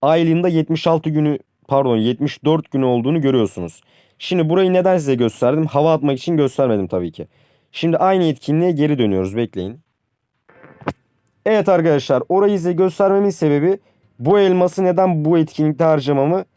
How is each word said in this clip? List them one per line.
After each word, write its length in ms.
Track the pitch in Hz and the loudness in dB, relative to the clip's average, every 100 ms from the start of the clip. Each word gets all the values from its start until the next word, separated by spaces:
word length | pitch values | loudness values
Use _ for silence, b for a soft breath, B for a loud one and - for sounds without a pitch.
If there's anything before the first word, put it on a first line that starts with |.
aylığında 460 | 139 160 165 165 180 | 2 2 2 0 0
yetmiş 380 | 160 151 160 - | -2 -2 -2 0
altı 240 | 165 160 | -2 -2
günü, 280 | 151 151 147 _ _ _ | -2 -2 -2 _ _ _
pardon, 280 | 139 135 113 | -2 0 0
yetmiş 480 | 110 123 143 - | 0 -2 -6 -4
dört 260 | 147 160 - | 0 0 -2
günü 140 | 135 | -2
olduğunu 360 | 131 123 120 143 | 0 0 0 -2
görüyorsunuz. 600 | 135 131 104 - 87 - b b b b | 0 0 0 -4 -12 -14 b b b b
Şimdi 300 | - 185 170 | -6 -2 0
burayı 240 | 175 185 | 2 2
neden 260 | 185 185 185 | 2 2 2
size 160 | 143 | 0
gösterdim? 520 | 127 120 - 123 151 156 | 0 0 0 0 0 -2
Hava 260 | 139 156 | 0 2
atmak 260 | 160 143 135 | 2 0 -4
için 180 | - 165 | -2 0
göstermedim 500 | 139 - 135 107 95 | 0 0 0 0 -2
tabii 260 | 92 87 | -4 -6
ki. 140 | - 82 _ _ _ _ | -10 -18 _ _ _ _
Şimdi 240 | - 165 160 | -6 -2 0
aynı 280 | 185 190 | 0 2
etkinliğe 480 | 170 135 - 151 175 | 0 -2 -4 -2 0
geri 260 | 160 147 147 | 0 0 0
dönüyoruz. 380 | 110 95 92 104 | 0 0 -4 -4
Bekleyin. 440 | 117 - 90 131 _ _ _ _ _ _ _ - - - - - _ _ _ _ - | -6 -6 -10 -12 _ _ _ _ _ _ _ -20 -20 -14 -14 -14 _ _ _ _ -2
Evet 220 | 214 196 | 0 2
arkadaşlar, 540 | 180 165 147 139 131 - | 2 4 0 0 -2 0
orayı 300 | 180 202 202 | 0 2 0
size 140 | 170 | -2
göstermemin 580 | 175 185 - 196 196 202 | 0 -2 2 2 2 0
sebebi 480 | 170 156 143 160 196 _ _ _ _ | 0 0 2 0 -2 _ _ _ _
bu 200 | 123 208 | 0 2
elması 460 | 196 180 180 180 | 4 2 0 0
neden 400 | 185 175 190 165 | -2 2 0 0
bu 140 | 151 170 | 0 0
etkinlikte 460 | 160 - 151 143 | 0 -2 -2 0
harcamamı 600 | 165 156 135 139 139 180 - | 2 2 0 0 0 -2 -6